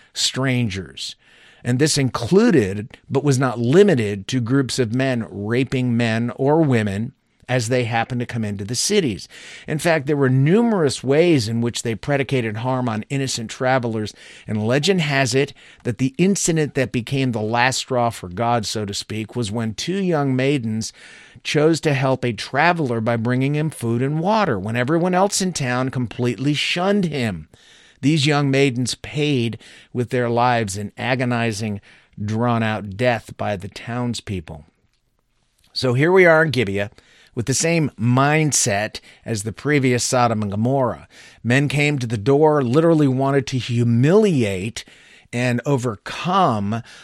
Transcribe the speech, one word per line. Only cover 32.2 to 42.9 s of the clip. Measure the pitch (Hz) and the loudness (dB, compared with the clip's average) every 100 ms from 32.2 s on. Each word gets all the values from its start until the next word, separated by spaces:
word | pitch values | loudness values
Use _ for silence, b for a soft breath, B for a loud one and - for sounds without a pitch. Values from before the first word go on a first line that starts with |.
| 104 110 120 117 110 107 101 95 | -4 0 2 2 0 -2 -6 -2
death | 123 113 - - | 0 0 -4 -8
by | 107 101 | -6 -6
the | 95 | -8
townspeople. | - - 120 123 113 - 95 80 78 - _ _ _ _ _ _ _ _ _ _ | -12 -10 -6 -6 -6 -6 -8 -8 -14 -20 _ _ _ _ _ _ _ _ _ _
So | - 131 | -4 0
here | 123 160 | 2 4
we | 190 175 | 6 8
are | 160 | 6
in | 160 | 4
Gibeah, | 127 104 98 101 - b b b | 2 0 0 -4 -8 b b b
with | b 113 | b -4
the | |
same | 131 165 170 151 - | -2 0 0 0 0
mindset | 117 123 139 156 156 - 123 101 107 - B B B | 2 4 4 2 2 0 0 -2 -4 -8 B B B
as | 113 | -6
the | 107 | -6
previous | 98 135 147 131 123 - | -6 0 2 2 2 0
Sodom | 127 120 110 | 2 2 2
and | 104 | -2
Gomorrah. | 92 117 139 123 82 - B B B | -2 0 2 0 -2 -10 B B B
Men | 113 127 143 | 0 2 2
came | 143 147 147 | 0 0 0
to | 117 | -2
the | 113 | -2
door, | 104 139 156 151 | 2 4 4 4
literally | 123 139 165 | 2 4 4